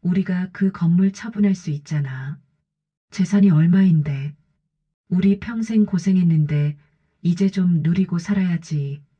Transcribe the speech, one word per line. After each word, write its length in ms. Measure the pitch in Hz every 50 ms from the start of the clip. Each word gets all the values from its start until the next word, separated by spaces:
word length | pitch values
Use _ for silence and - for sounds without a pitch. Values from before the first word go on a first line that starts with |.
우리가 480 | _ 175 180 196 185 - 185 180 185 185
그 200 | - - 196 190
건물 400 | 190 - 170 165 170 175 190 196
처분할 440 | 190 - - 226 220 202 208 202 196
수 160 | 185 - -
있잖아. 680 | 147 143 - - 156 151 143 135 131 131 131 139 151 - _ _ _ _ _ _ _ _ _ _ _ _ _ _
재산이 400 | - - 190 - 202 202 196 202
얼마인데. 840 | 165 151 160 170 175 190 190 185 165 156 143 151 143 135 139 147 147 _ _ _ _ _ _ _ _ _ _ _ _ _ _ _
우리 320 | - 180 175 196 202 196
평생 480 | - - 240 226 220 220 220 220 208 202
고생했는데 880 | 196 175 151 190 190 185 180 170 165 156 151 147 151 147 147 147 147 - _ _ _ _ _ _ _ _ -
이제 260 | 165 175 175 196 196
좀 320 | 190 196 185 180 175 160
누리고 380 | 143 160 170 190 190 - - 170
살아야지. 840 | 165 - 202 196 190 180 170 165 165 - 156 147 143 139 143 147 - _ _